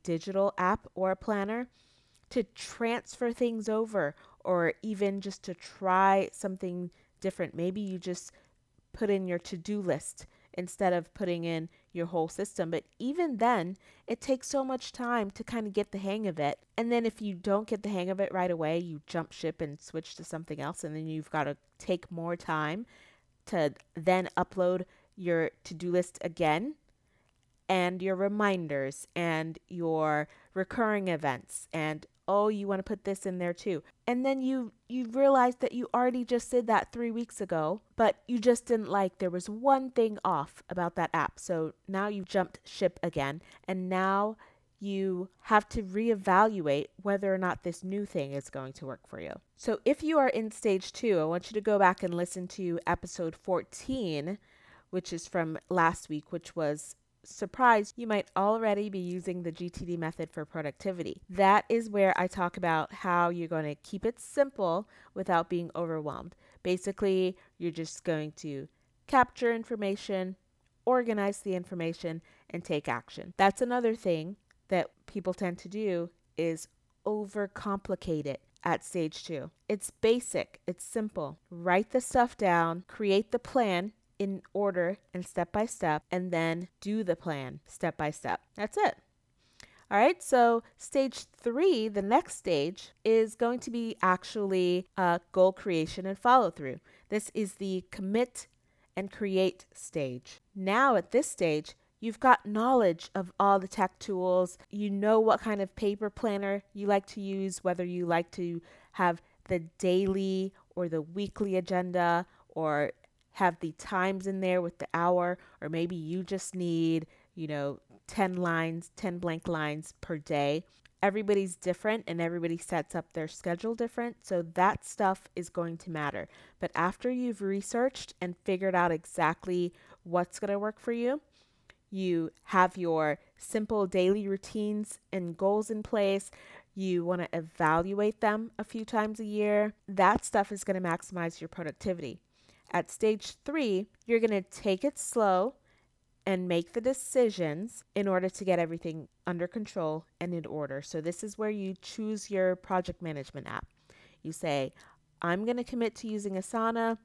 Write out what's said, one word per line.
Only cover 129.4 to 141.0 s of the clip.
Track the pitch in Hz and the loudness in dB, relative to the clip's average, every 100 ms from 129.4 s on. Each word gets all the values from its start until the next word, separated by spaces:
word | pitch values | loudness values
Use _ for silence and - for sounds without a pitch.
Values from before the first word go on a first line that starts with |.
| - 180 175 - - - | -2 0 -2 -4 -20 -20
what's | 175 175 175 - | -2 0 0 -4
gonna | 202 202 | -2 -2
work | 208 214 | -2 -6
for | - | -4
you, | 233 240 294 - _ _ _ _ - _ | -2 0 -2 -6 _ _ _ _ -20 _
you | 190 185 170 165 - | -4 0 0 0 -6
have | - 190 185 185 | -2 4 4 2
your | 170 160 151 147 _ _ | 0 2 2 0 _ _
simple | - 226 214 220 190 | -6 -4 0 0 2
daily | 185 180 208 196 | 4 4 4 0
routines | 196 - 220 208 208 214 - _ | -4 -4 -4 -2 -2 -4 -10 _
and | 196 175 165 | -6 -4 0
goals | 196 208 214 | 2 2 0
in | 214 | -6
place, | 214 226 196 196 - - - - _ | -2 0 2 2 -2 -16 -20 -20 _
you | - 190 175 | -6 0 0
wanna | 170 180 175 | 0 0 -2
evaluate | 170 165 - 156 160 180 196 208 214 | -4 -6 0 4 4 2 0 0 2
them | 220 214 226 - | 0 0 -4 -10
a | |
few | 220 226 | -10 -8
times | 220 226 214 220 | -4 -2 -2 -4
a | |
year, | 220 208 208 208 214 - - | -6 -2 2 4 2 -2 -6
that | 196 190 214 | 6 6 6
stuff | - 220 202 | 2 0 0
is | 202 | -2
gonna | - 185 | -4 -2
maximize | 180 170 | 0 -2